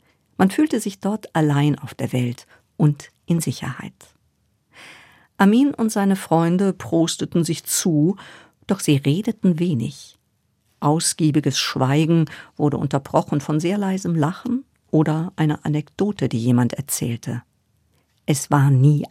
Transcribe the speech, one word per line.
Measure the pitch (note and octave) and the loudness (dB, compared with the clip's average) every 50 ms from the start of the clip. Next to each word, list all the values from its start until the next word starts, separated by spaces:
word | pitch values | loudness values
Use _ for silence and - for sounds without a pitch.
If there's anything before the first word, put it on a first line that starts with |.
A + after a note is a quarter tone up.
| _ _ _ _ _ _ _ - | _ _ _ _ _ _ _ 0
Man | F#3 F#3+ | 0 2
fühlte | - - D4+ D#4 C#4+ A3 | 2 0 0 0 0 -4
sich | - G3+ F#3+ - | -4 -6 -8 -6
dort | - G3 G#3+ G#3+ - - - | -6 -6 -6 -6 -10 -4 -2
allein | E3 D#3 D3 C#3+ C#3+ C#3+ D3 C#3 - | 0 2 2 2 2 2 2 0 -2
auf | - A2+ - | -6 -14 -10
der | - - B2+ | -8 -8 -4
Welt | - B2+ B2 A#2+ A#2 - - _ - _ _ _ _ | -2 -2 -2 -2 -4 -8 -14 _ -20 _ _ _ _
und | - D#3+ D3 C#3+ - - - _ _ _ | 2 2 2 2 0 -8 -18 _ _ _
in | - E3+ E3 | -2 -2 -2
Sicherheit. | - - - - - C3+ C3 - - - - _ - - _ _ _ _ _ _ _ _ _ _ _ _ _ - - - - - - - _ _ _ _ _ | 0 -4 -6 -6 -8 -10 -10 -12 -14 -16 -18 _ -20 -20 _ _ _ _ _ _ _ _ _ _ _ _ _ -20 -20 -20 -20 -20 -20 -20 _ _ _ _ _
Amin | - G3 G3 A3 B3 C#4+ C#4+ | 2 4 4 6 6 4 2
und | - - A3+ A3 | 2 0 -2 -2
seine | - G#3 G3 G3 F#3+ | 0 0 0 0 0
Freunde | F#3+ - - D#3+ E3 E3 E3 F3 F3+ G3+ G3 | -2 0 0 2 2 4 2 2 2 0 0
prosteten | - - - - E3+ E3 E3 E3 - - D3+ - - E3+ E3 | -2 -4 -6 -2 0 0 0 0 -2 -6 -8 -2 -2 -2 0
sich | E3 D#3 - - | 0 -4 -6 -6
zu, | - - - - F#3+ D#3 D3 D3+ F3+ G3 - - - - - - _ _ _ _ | -4 -4 -2 0 2 2 4 2 2 0 -4 -10 -18 -20 -20 -20 _ _ _ _
doch | - F#3+ - | -4 -4 -2
sie | - - D3 | 2 0 0
redeten | C3+ C#3+ C#3+ D3 F#3+ - A#3 A3 - - F#3 E3+ D#3 | 2 2 0 0 0 -2 -4 -4 0 0 0 2 2
wenig. | F3+ F3+ D3+ A2+ A2 D3 C#3 - - - _ _ _ _ _ _ _ _ _ _ _ _ _ _ | 0 -2 -2 -2 -4 -6 -8 -12 -20 -20 _ _ _ _ _ _ _ _ _ _ _ _ _ _
Ausgiebiges | - C#3+ D#3 E3 D#3+ - - - D#3+ D3+ C#3+ D3+ - C#3+ C3+ - | 0 0 0 2 0 -4 -2 0 0 2 2 2 0 0 -2 -2
Schweigen | - - - - C3 B2+ C#3 D3+ D#3+ D#3+ E3+ E3 D#3 - - - - - _ | -4 -4 -2 -2 0 2 2 2 2 4 4 2 2 0 -4 -12 -20 -18 _
wurde | - D3+ D3 D3 - | -2 0 0 0 0
unterbrochen | - C#3 - C#3 C#3 - - D#3 - - D#3 D3 | -2 -2 -2 -4 -4 0 -2 -2 0 0 -4 -4
von | - - D3+ D#3 | -2 -2 -2 -2
sehr | E3+ E3+ G3+ | 0 -2 -2
leisem | G#3 G3+ F#3+ F#3+ F#3 F#3+ F3 E3+ | -2 -2 -2 -4 -2 -2 -2 0
Lachen | D#3+ C#3+ D#3 F#3 - - A#3+ A#3 C4 - _ _ _ _ _ | 0 0 -2 -2 -6 -6 -6 -6 -6 -6 _ _ _ _ _
oder | - D#3 D#3+ D#3 D3+ D#3+ E3 F#3 - | 0 2 2 2 0 -2 -4 -6 -2
einer | - D#3 D3+ D3 - - | 0 0 0 0 -2 -4
Anekdote, | D3+ D3 D3+ D3+ - _ - F#3+ G#3 G3 - C#3+ A#2 | -2 -2 -2 -4 -6 _ -4 -4 -4 -2 -4 -4 -2
die | - A2+ | -2 -2
jemand | A2+ B2+ B2 B2 B2 A#2 | 0 2 2 4 2 0
erzählte. | - - C3+ - - - - A#2+ A#2 A#2 - A#2+ A#2 A#2+ - _ _ _ _ _ _ _ _ _ _ _ _ _ _ _ _ | -2 -6 -8 -8 -6 -6 -4 -4 -6 -6 -8 -8 -10 -10 -12 _ _ _ _ _ _ _ _ _ _ _ _ _ _ _ _
Es | - D3+ C#3 - - | -2 -2 -2 0 0
war | D3 C#3+ C3+ C#3+ | 2 4 4 4
nie | C#3 B2+ C3 D3 D3+ C#3+ - - | 6 6 6 6 4 4 0 -2